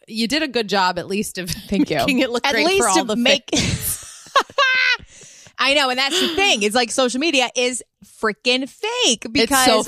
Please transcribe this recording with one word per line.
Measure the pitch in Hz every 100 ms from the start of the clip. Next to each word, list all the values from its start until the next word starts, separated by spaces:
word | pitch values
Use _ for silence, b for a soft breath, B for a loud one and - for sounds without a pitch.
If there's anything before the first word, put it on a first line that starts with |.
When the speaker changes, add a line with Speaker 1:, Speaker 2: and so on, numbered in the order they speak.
| -
Speaker 1:
you | 220 226
did | 294
a | 311
good | 240 208
job | 202 185 175
at | 160
least | 196 - -
of | 185
Speaker 2:
Thank | - - 202 294
you. | 151
Speaker 1:
<laughs> |
making | - 254
it | 254
look | 240 277
Speaker 2:
At |
Speaker 1:
great | 285 311
Speaker 2:
least | 392
Speaker 1:
for | 220
all | 190
Speaker 2:
of | 247
Speaker 1:
the | 214
Speaker 2:
make- | 247 277 -
Speaker 1:
things. | 294 - - - - -
Speaker 2:
<laughs> | - - 539 - - 523 523 508 480 B B B B B -
I | 254
know. | 294 262
And | 247
that's | 269 339
the | 370 320
thing. | 403 285
It's | 214
like | 226 240
social | - 254 254
media | 330 277 240
is | - 247 254 - _
freaking | - - 220 202 247 254 269
fake | - 427 494 427 220
Speaker 1:
It's | 240
Speaker 2:
because | 226 220 277 254
Speaker 1:
so | 220